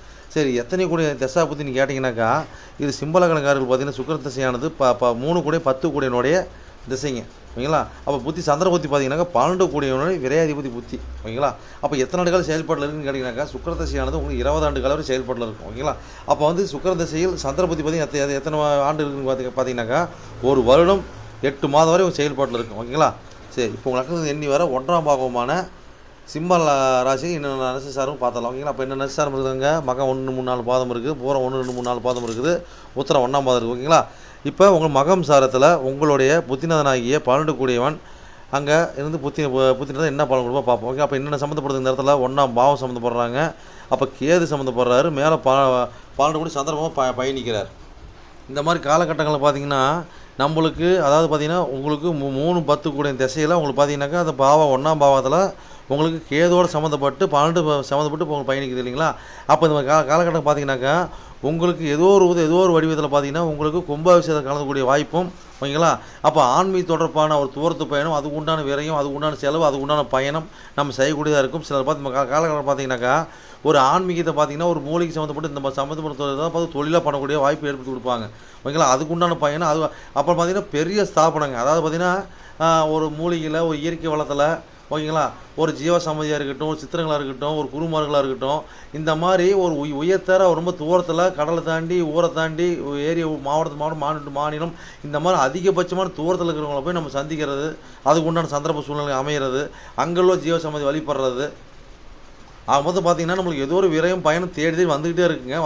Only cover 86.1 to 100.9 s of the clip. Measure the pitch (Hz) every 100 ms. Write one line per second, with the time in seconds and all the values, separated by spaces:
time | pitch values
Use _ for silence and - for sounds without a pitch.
86.1 | 156 151 147 139 127 156 151 135 165 160
87.1 | 147 135 131 143 156 139 135 165 156 147
88.1 | 147 135 123 131 151 - - - 147 156
89.1 | 160 175 185 180 196 180 147 151 139 165
90.1 | 190 185 185 185 160 175 175 151 180 175
91.1 | 160 185 147 151 165 151 160 165 180 160
92.1 | 160 170 143 160 156 175 170 143 143 147
93.1 | 165 160 147 139 151 - 147 151 156 143
94.1 | 156 143 139 151 151 170 - - - 147
95.1 | 147 170 175 135 185 185 180 180 180 185
96.1 | 160 165 180 170 151 151 143 147 175 147
97.1 | 135 151 156 143 139 156 - - - 135
98.1 | 165 160 165 151 143 151 147 139 147 147
99.1 | 131 143 147 135 131 147 - - - 147
100.1 | 175 185 175 143 165 160 151 139